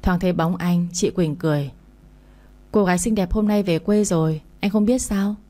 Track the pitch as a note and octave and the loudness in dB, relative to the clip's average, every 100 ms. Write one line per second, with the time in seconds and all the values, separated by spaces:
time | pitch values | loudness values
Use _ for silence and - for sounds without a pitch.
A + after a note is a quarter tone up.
0 | - F3+ F3+ F3 E3 F3+ F3+ F3 F3 - | 0 0 0 0 -2 -2 0 0 0 -2
1 | G3 - E3 C#3+ D#3+ D3 C#3 - - - | -2 0 -2 0 0 0 -2 -10 -20 -20
2 | - - - - - - - G#3+ F#3+ F3+ | -20 -20 -20 -20 -20 -20 -4 0 2 2
3 | A3+ G#3+ F3+ A3 G#3+ G#3 G3 D#3+ E3 G#3 | 0 0 0 0 2 2 2 -2 2 0
4 | G3+ E3+ D#3+ D#3 - - G3+ G#3+ G#3 B3+ | 2 2 0 -2 -8 -6 -2 0 2 0
5 | - G3+ G3+ G#3 - | 0 -2 -2 -4 -12